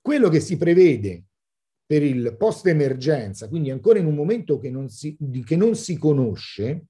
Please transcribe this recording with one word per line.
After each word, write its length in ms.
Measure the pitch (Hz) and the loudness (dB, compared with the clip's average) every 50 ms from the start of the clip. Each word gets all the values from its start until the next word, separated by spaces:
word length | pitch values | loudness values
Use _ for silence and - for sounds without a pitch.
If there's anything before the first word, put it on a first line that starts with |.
Quello 260 | _ 262 302 285 233 | _ 0 2 4 4
che 140 | 180 156 151 | 4 4 2
si 160 | - - 180 | 0 -2 -4
prevede 680 | - - 170 170 180 185 170 131 110 101 98 87 87 95 _ _ _ _ _ _ _ _ _ _ _ _ | -2 2 4 6 6 6 6 4 2 -4 -8 -8 -10 -18 _ _ _ _ _ _ _ _ _ _ _ _
per 180 | _ 151 151 147 | _ 0 2 2
il 320 | 143 127 123 120 117 110 | 2 0 -2 -2 -4 -2
post-emergenza, 1080 | - 202 220 214 - - 185 165 151 143 135 131 131 127 156 156 135 110 101 98 - 113 | 0 -2 -2 -2 0 0 2 2 2 2 0 -2 -2 0 -2 -2 -2 -4 -8 -10 -12 -12
quindi 240 | 104 156 165 151 131 | -8 -6 -6 -4 -4
ancora 280 | 131 131 - 220 226 208 | -6 -2 4 4 4 4
in 60 | 175 | 4
un 100 | 156 151 | 0 0
momento 440 | 143 147 175 233 233 165 - 147 - | -2 -2 -2 -2 -4 -2 -4 -4 -4
che 100 | 135 127 | -4 -8
non 200 | 127 135 135 127 | -8 -8 -10 -12
si, 260 | 107 - - 151 151 | -12 -12 -12 -12 -10
di, 260 | _ 151 135 123 131 117 | _ -10 -8 -8 -8 -4
che 100 | - 160 | -2 0
non 200 | 170 208 226 220 | 2 2 2 0
si 220 | 220 - - 170 | -2 -6 -8 -8
conosce 920 | - - 156 147 135 127 113 101 - - - - - 104 120 156 175 - | 0 0 2 2 2 0 -2 -4 -6 -12 -14 -8 -6 -6 -6 -6 -8 -12